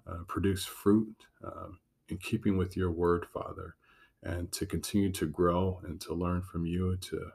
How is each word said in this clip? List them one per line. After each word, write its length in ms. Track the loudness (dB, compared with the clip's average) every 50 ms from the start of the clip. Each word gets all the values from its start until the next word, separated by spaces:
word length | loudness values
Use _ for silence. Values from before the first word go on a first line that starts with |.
| -14
uh, 180 | -12 -10 -10 -8 -6
produce 380 | -2 0 2 2 2 2 -2
fruit, 500 | -6 -6 0 4 6 6 6 6 2 -4 -14 -20 -20 _ _ -12
um, 360 | -10 -10 -10 -12 -12 -14 -16 _ _ _ _ _ -8
in 80 | -8 -8
keeping 400 | -6 -2 -2 0 2 2 2 4
with 180 | 2 0 0
your 160 | 0 0 0
word, 340 | 0 2 4 4 4 2 0
Father, 500 | -4 -6 -8 -6 -8 -8 -10 -12 -14 -14 _ _ _ _ _ -20 _ _ _ -8
and 280 | -6 -4 -4 -4 -4
to 140 | -4 -6 -4
continue 460 | -4 -4 -4 -4 0 2 4 4 4
to 140 | 2 0 0
grow 560 | 0 2 4 4 4 4 4 2 2 0 -2 -6
and 160 | -8 -10 -8
to 120 | -6 -6 -2
learn 280 | 0 0 2 0 0
from 240 | -2 -4 -4 -2 -2
you, 300 | 0 0 0 0 0 0 -2
to 340 | -4 -4 -6 -6 -6 -8 -12